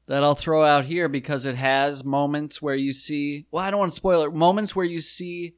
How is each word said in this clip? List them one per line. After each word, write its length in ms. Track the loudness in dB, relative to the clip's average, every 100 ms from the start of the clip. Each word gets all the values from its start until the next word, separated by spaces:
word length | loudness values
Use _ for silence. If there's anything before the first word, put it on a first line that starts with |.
| -6
that 160 | 0
I'll 120 | 2
throw 280 | 2 2 4
out 200 | 4 4
here 240 | 2 -2 -2
because 360 | -2 -4 -4 -4
it 80 | -2
has 480 | 2 2 2 -2
moments 560 | -2 0 0 -2 -6 -6
where 140 | -4
you 180 | -2 -2
see, 540 | -4 -4 -4 -4 -6 -8
well, 140 | -6
I 60 | -2
don't 80 | 0
want 120 | 0
to 40 | 0
spoil 260 | 2 2
it, 120 | 2
moments 420 | 4 4 4 0 -2
where 100 | -2
you 140 | -2
see 540 | -4 -4 -6 -8 -10